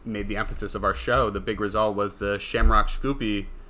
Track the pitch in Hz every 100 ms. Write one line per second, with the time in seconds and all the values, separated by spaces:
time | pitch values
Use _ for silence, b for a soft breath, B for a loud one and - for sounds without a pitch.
0 | 113 104 101 104 107 - 101 104 101 95
1 | - 127 113 101 98 101 101 107 107 101
2 | 101 - 101 101 - 113 110 110 - -
3 | 131 135 110 101 - -